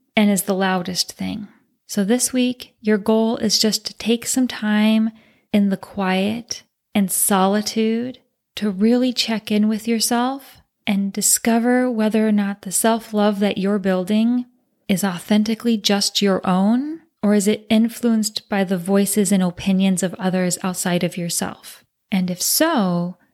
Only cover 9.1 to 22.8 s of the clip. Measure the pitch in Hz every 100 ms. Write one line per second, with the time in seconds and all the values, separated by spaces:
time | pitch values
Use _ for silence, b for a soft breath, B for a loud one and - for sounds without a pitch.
9.1 | 247 - 220 - 208 214 214 220 226 220
10.1 | 240 247 269 - - _ _ - 196 196
11.1 | 202 - - - 226 240 247 254 220 214
12.1 | 220 220 208 202 202 196 - 226 226 220
13.1 | 214 208 196 202 - 190 208 190 185 180
14.1 | 214 226 247 247 _ _ _ - 185 196
15.1 | 175 - 214 214 220 240 226 - 202 -
16.1 | - 202 190 - 185 202 247 294 330 -
17.1 | _ 202 208 196 208 - 220 233 - 240
18.1 | 226 208 - - 202 185 185 170 196 196
19.1 | 214 196 196 180 175 - 190 190 180 185
20.1 | 180 185 185 180 175 190 180 185 175 175
21.1 | 180 170 - 185 - - - _ _ _
22.1 | 190 180 175 - - 320 302